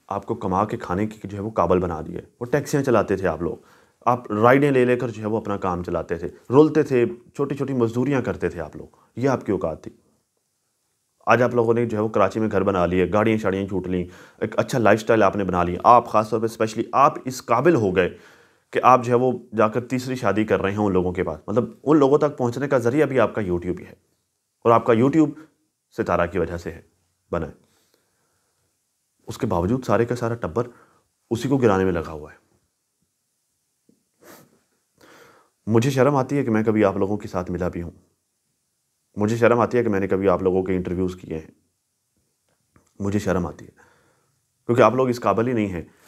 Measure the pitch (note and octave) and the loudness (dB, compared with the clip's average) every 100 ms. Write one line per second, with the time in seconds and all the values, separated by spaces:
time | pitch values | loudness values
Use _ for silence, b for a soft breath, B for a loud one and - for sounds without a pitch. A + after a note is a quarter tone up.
0 | - G2 - A2+ G2+ F#2 G#2+ A#2 - F2+ | -12 -10 -8 -6 -2 0 -2 -4 -6 -4
1 | G#2+ - G2 G2 G#2 A2 F2 F2+ F2+ D#2 | -4 -6 -12 -10 -6 -2 2 2 0 -4
2 | D#2 F2 - - A#2+ D3 - D3 C3+ A2+ | -10 -12 -14 -14 -4 -4 -2 -2 2 2
3 | F#2 F#2+ F#2 D#2 E2+ - b b b b | 2 0 -2 -2 -6 -8 b b b b
4 | A#2 A#2+ - G#2 A#2 C#3 C#3+ C3 B2 B2 | -2 -2 -2 2 6 6 4 4 4 2
5 | B2+ G#2+ G#2+ A2 G#2+ G2+ F#2+ F2 F2 E2+ | -2 -6 -4 -4 -4 -4 -4 -4 -4 -4
6 | D#2+ E2 E2 - - C3 D#3 D#3 C#3 B2+ | -4 -6 -8 -12 2 4 6 4 0 2
7 | A#2 - - - C#3 C#3+ C3 C3 A2+ A2+ | 0 -2 -12 -8 -6 -4 -4 -2 0 0
8 | C3 C#3 G#2 F2 F2 E2 D2+ D#2 - b | -2 -2 -2 -4 -4 -6 -10 -12 -20 b
9 | b b C3+ A#2+ - F#2+ E2 D#2 - - | b b -2 0 -2 -2 -4 -8 -14 -20
10 | _ _ _ _ _ _ _ _ _ _ | _ _ _ _ _ _ _ _ _ _
11 | _ _ - A#2 B2 A#2+ A2+ A#2 A#2 G#2+ | _ _ 2 2 4 2 2 2 0 -2
12 | A2 A2 F#2+ A2 A2 G2 G2 F#2+ F2 F#2 | -2 2 0 0 -2 0 0 2 0 2
13 | F2+ G#2 A2 A2 G#2+ F#2+ F#2+ G2 F2 F2+ | 0 2 0 0 -2 -4 -4 -6 -4 -4
14 | F2+ B B B A2 - - C3+ G#2 G#2+ | -6 B B B -6 -4 -2 0 2 2
15 | - A2+ F#2+ G2+ F#2 F2+ F2 F2 - A#2+ | 2 2 2 2 -2 0 -2 0 4 4
16 | A#2+ G#2+ A2 A#2 A2+ - A2 A2+ - A#2+ | 4 0 0 -2 -4 -2 -4 -4 -2 2
17 | D3 D3 B2+ B2 - A#2 D#3 D3+ G2+ F2+ | 2 2 -8 -10 -2 0 2 2 2 2
18 | F2 - b b b b b A#2+ A#2+ B2+ | 0 -2 b b b b b 2 4 4
19 | A#2 B2 B2+ - - G#2+ G#2+ A#2+ A#2+ B2+ | 4 0 0 -2 -4 0 0 0 -6 -6
20 | B2 B2+ A2 G2 G#2+ F#2+ F#2+ G#2 G#2 F#2 | -6 -4 0 0 0 0 -2 -2 0 0
21 | F2+ F2+ E2+ D#2 - A2 A#2 - C3 D#3 | 0 -2 -4 -6 -4 -2 -2 -4 2 4
22 | C#3 D3 D3 D3 B2 A#2+ C#3 C#3 A#2 C#3+ | 6 4 2 0 -4 -2 -2 0 0 0
23 | C#3 C3 G#2 A2+ F#2+ F2 F2+ E2 - - | 0 2 0 0 -4 -4 -4 -8 -10 -20
24 | _ _ _ _ _ _ - A2+ B2 A2+ | _ _ _ _ _ _ 2 2 4 2
25 | C3 D#3 D3+ - B B _ _ _ - | 2 2 0 -2 B B _ _ _ -8
26 | G2 F2 F2 F#2 E2 E2+ D#2+ D#2+ - _ | -2 0 0 -2 -4 -6 -10 -14 -18 _
27 | _ _ _ E2+ D2+ - _ _ _ _ | _ _ _ -6 -6 -12 _ _ _ _
28 | _ _ _ _ _ _ _ _ _ _ | _ _ _ _ _ _ _ _ _ _
29 | _ _ - - A2+ F2+ F2 C3 B2+ G#2 | _ _ -16 -8 -4 -2 0 -2 0 0
30 | A#2 A#2+ A#2 A#2 F2 E2 B2 b b b | 0 -4 -6 -6 -6 -6 -6 b b b
31 | b _ - A2+ C3 C3+ A#2 F#2+ F#2+ E2+ | b _ -6 -4 -2 2 4 4 2 -2
32 | D#2 D#2 D2+ - _ _ _ _ _ _ | -6 -12 -16 -20 _ _ _ _ _ _
33 | _ _ _ _ _ _ _ _ _ _ | _ _ _ _ _ _ _ _ _ _
34 | _ _ B B B B _ _ _ _ | _ _ B B B B _ _ _ _
35 | b b b b b b - A2+ B2+ C3 | b b b b b b 0 2 2 2
36 | B2+ C#3+ C3 C#3+ A#2 A2 A2+ G#2+ G2+ G2 | 2 2 0 -2 0 0 2 2 2 2
37 | G2 G#2 G#2 F#2 F2+ F2 F2 F2 E2+ - | -2 -4 -6 -8 -6 -4 -6 -6 -10 -14
38 | _ _ _ _ _ _ _ _ _ _ | _ _ _ _ _ _ _ _ _ _
39 | _ - G#2 A#2 A2+ A#2+ G#2 B2 A2 G2 | _ -4 -2 2 4 4 2 2 0 0
40 | F#2+ F#2+ G2 F2 F#2+ F#2 F#2+ F#2 F2+ F2+ | 0 0 2 2 2 0 0 -2 -2 -4
41 | F#2 F2+ - D#2+ D#2+ _ _ _ _ _ | -4 -6 -10 -12 -12 _ _ _ _ _
42 | _ _ _ _ _ _ _ _ _ - | _ _ _ _ _ _ _ _ _ -8
43 | G2+ G2+ G2 F2+ E2 - - _ b b | -4 -2 0 -2 -2 -8 -20 _ b b
44 | b b b b _ _ - A#2+ A2 B2+ | b b b b _ _ -2 4 4 4
45 | C3 A#2+ A2 G2 A#2 A#2 G2+ F2 D#2 b | 0 0 0 0 0 -2 -2 -4 -10 b